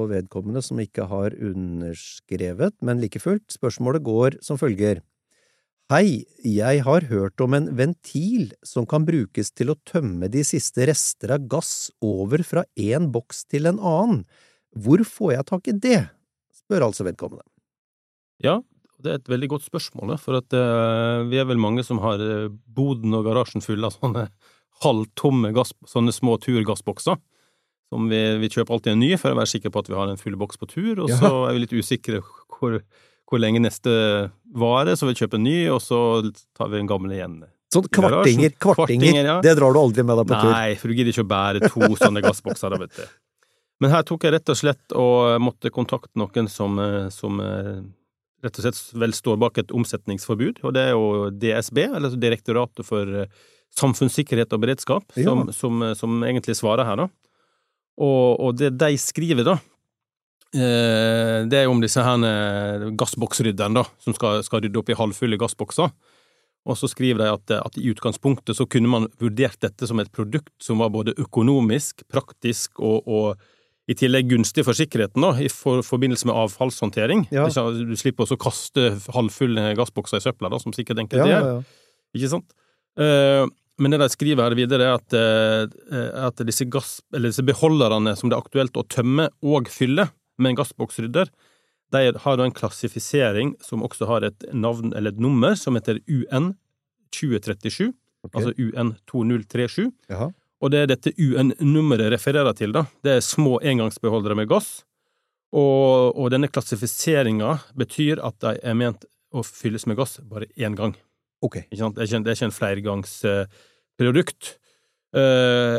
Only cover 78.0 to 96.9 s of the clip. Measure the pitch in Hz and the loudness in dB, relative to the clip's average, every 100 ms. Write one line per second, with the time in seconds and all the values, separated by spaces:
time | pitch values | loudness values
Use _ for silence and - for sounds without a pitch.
78 | 135 127 156 123 - - - - 123 101 | -4 -2 -2 0 -2 -4 -6 0 0 0
79 | - 123 113 - 131 110 107 107 120 - | -6 -2 -2 0 -2 0 0 0 -2 -4
80 | 101 120 - 127 107 123 - 107 117 113 | -4 -4 -4 -4 -6 -6 -8 -10 -6 -4
81 | 110 127 143 180 135 123 131 _ _ _ | -2 2 4 4 2 -4 -8 _ _ _
82 | _ 120 131 151 - _ _ _ _ - | _ -6 -4 -4 -8 _ _ _ _ -2
83 | 151 143 139 139 131 - _ _ 139 147 | 2 4 4 4 2 -4 _ _ 2 4
84 | 139 - 147 143 120 117 123 135 123 123 | 2 2 0 2 2 2 0 2 2 2
85 | - 120 113 110 110 110 110 - - 127 | 0 2 4 4 2 2 -2 -8 -10 -6
86 | 120 - 131 - 117 110 131 139 - - | -6 -4 -6 -4 -4 -2 -2 -4 -6 -14
87 | _ 135 117 107 127 127 160 156 117 107 | _ -4 -2 0 0 2 4 4 4 2
88 | 107 101 120 120 - 139 131 - 117 - | 0 0 -2 -2 -2 -2 -2 -2 -6 -2
89 | 123 139 160 - 143 147 120 - 127 147 | 0 2 0 -2 0 0 0 -2 0 2
90 | 185 - _ _ 131 123 139 - 117 - | 0 -4 _ _ 0 2 -4 -4 -8 -6
91 | 113 143 185 _ _ _ _ _ _ 135 | -4 -2 -2 _ _ _ _ _ _ 2
92 | 127 120 143 131 127 120 107 - 117 - | 2 2 0 2 2 0 -6 -4 -8 -6
93 | - 147 123 104 139 139 - 113 117 - | -2 2 2 2 -2 -4 -8 -6 -6 -6
94 | 104 117 107 98 - 135 113 117 113 110 | -2 0 -2 -6 -10 -4 -2 -2 -4 -4
95 | 107 101 123 135 131 208 - 120 - 110 | -4 -2 0 4 2 2 0 -2 -2 -6
96 | - 143 120 131 170 196 _ _ _ | -2 -4 -2 -2 -2 -4 _ _ _